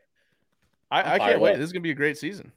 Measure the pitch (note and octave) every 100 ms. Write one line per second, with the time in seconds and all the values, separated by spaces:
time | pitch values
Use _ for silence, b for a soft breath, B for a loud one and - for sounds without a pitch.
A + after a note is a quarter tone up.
0 | _ _ _ _ _ _ _ _ _ D3
1 | - F3 - - G#3+ G3 D#3 F3+ E3+ D3
2 | D3 D3 D3 G3 -